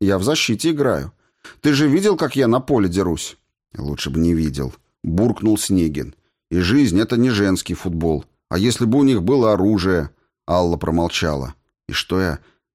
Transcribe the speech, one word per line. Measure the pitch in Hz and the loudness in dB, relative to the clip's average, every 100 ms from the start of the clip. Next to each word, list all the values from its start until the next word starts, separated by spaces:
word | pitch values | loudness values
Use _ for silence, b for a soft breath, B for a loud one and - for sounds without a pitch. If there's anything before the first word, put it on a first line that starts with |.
Я | 98 95 | 0 0
в | |
защите | 101 156 - 107 165 | 0 0 -2 -2 -2
играю. | 151 135 85 69 - B B B B | 0 0 0 -6 -14 B B B B
Ты | 151 | 0
же | 139 151 | 2 4
видел, | 151 202 190 | 4 2 0
как | 151 139 | 0 0
я | 123 | 2
на | 123 | 2
поле | 131 131 95 | 2 0 2
дерусь?" | 87 87 78 - - _ _ _ - | 0 0 -2 -8 -16 _ _ _ -10
"Лучше | 71 71 73 | -8 -8 -4
бы | 78 | 0
не | 85 | 2
видел", | 82 78 69 65 - _ _ | 2 -2 -4 -8 -10 _ _
буркнул | - 82 117 113 110 104 | -4 0 0 0 0 0
Снегин. | - 95 82 71 65 - _ _ _ | 0 0 0 -2 -8 -14 _ _ _
"И | 85 | -2
жизнь — | 90 135 131 90 | 2 2 2 2
это | 110 120 | 0 0
не | 127 | 2
женский | 107 101 92 - 82 | 2 0 0 -4 -8
футбол. | 92 85 82 76 - _ _ | -6 -2 -2 -2 -6 _ _
А | 90 | -2
если | 113 117 117 | 0 0 0
бы | 131 | 2
у | |
них | 135 120 | 2 2
было | 87 139 113 | 2 2 2
оружие?" | 104 98 104 92 90 69 - _ _ - | 2 2 2 0 0 -2 -10 _ _ -2
Алла | 87 87 82 | 0 0 0
промолчала. | 82 82 82 - 85 73 65 - _ _ - | -2 -2 -2 -2 -2 -4 -6 -12 _ _ -10
"И | |
что | - - 92 | -8 -4 -2
я | 92 73 b b _ | -2 -4 b b _